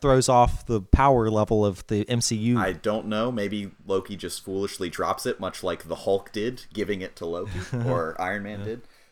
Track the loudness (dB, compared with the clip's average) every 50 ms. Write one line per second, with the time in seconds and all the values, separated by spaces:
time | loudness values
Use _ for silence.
0 | 2 4 4 6 6 6 8 8 8 6 4 -2 -2 -2 -2 -2 4 4 4 6
1 | 8 6 6 6 4 4 4 2 2 4 4 4 4 2 0 -2 -6 -2 -2 -2
2 | 0 0 -2 0 0 0 -2 0 2 2 2 2 2 0 -2 -2 -2 -2 -2 -2
3 | -2 -2 -2 -2 -2 -2 -2 -2 -4 -4 -4 -6 -8 -10 -12 _ -6 -2 -2 -2
4 | -2 -4 -10 -10 -8 -8 -8 -8 -8 -6 -4 -2 -2 -4 -4 -4 -6 -6 -4 -4
5 | -2 -2 -2 -2 -2 -6 -4 -4 -6 -8 -8 -6 -4 -4 -6 -6 -6 -8 -8 -6
6 | 0 0 0 0 -2 -6 -6 -4 -4 -4 -6 -8 -16 -12 -8 -6 -4 -4 -4 -6
7 | -6 -10 -10 -10 -8 -6 -6 -6 -6 -8 -8 -8 -8 -6 -6 -4 -2 -2 -2 -2
8 | -2 -4 -4 -4 -4 -4 -4 -6 -6 -8 -10 -10 -8 -8 -10 -10 -12 -20 _ _
9 | _ _